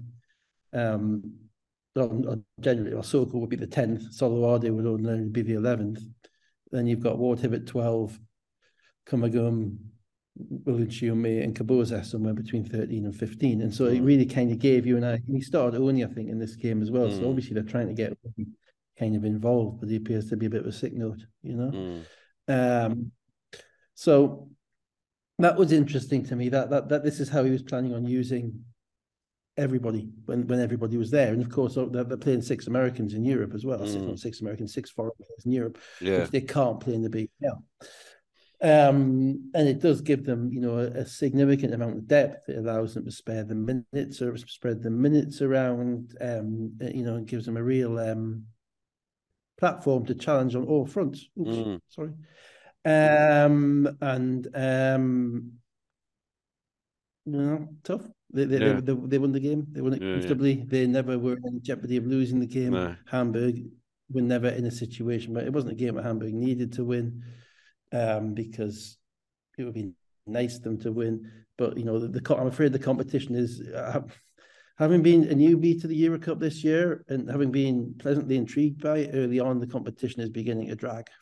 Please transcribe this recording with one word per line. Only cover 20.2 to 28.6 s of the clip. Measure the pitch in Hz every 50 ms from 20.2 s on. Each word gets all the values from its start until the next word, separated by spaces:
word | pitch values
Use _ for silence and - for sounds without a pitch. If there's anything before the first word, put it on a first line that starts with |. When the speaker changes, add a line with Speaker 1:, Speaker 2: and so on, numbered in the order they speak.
| 104 110
Speaker 1:
to | 117
be | 107 110
a | 107
bit | 113 110
of | -
a | 117 104
sick | - 135 123 -
note, | 120 113 110 107 110 - - _ _ -
you | - 123
know? | 117 123 135 147 95 95 - 87 82 82 - - _ _ _ _ _ _ -
Speaker 2:
Mm. | 131 127 127 123 123 120 113 110 110
Speaker 1:
Um, | 120 120 - - _ _ _ _ _ _ _ - - - _ _ _ _ _ _
so | - - 170 147 139 143 - - - - - - _ _ _ _ _ _ _ _ _ _ _ _ _ _ _ _ -
that | 170 175 170
was | 185 185 147 160
interesting | 151 143 143 147 131 - - 143 127 -
to | - 127
me, | 120 123 123
that, | 135 135 120 123
that, | 143 135 - 139
that | 147 147 147
this | 151 147 -
is | 143 -
how | 147 147 131
he | 131
was | 131 131 131
planning | - 139 123 131 127 120
on | 117 120
using | 120 123 127 123 123 127 120 120 113 104 104